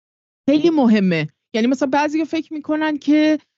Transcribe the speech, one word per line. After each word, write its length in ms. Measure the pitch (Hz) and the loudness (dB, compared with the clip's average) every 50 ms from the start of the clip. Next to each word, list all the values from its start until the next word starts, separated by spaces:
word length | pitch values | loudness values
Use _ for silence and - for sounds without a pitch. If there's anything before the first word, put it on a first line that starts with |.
| _ _ _ _ _ _ _ _ _ - | _ _ _ _ _ _ _ _ _ 0
خیلی 220 | 285 302 302 339 | 0 2 2 2
مهمه. 560 | 320 302 262 220 214 214 196 185 170 160 151 156 - _ _ _ - | 2 2 2 4 4 4 2 2 0 -2 -2 -6 -8 _ _ _ -4
یعنی 120 | 220 226 | -2 -2
مثلاً 220 | 240 269 254 294 269 | -2 -2 -2 -2 -2
بعضیا 340 | 277 285 294 302 294 311 330 | -2 -2 -2 -2 -2 -4 -4
فکر 280 | - - 330 294 - 320 | -4 -6 -6 -8 -8 -10
می‌کنن 460 | 302 285 - 311 311 311 311 302 269 | -10 -8 -6 -4 -4 -2 -4 -4 -4
که، 400 | - - 294 302 302 311 311 294 - _ _ | -2 0 2 2 2 2 0 -2 -4 _ _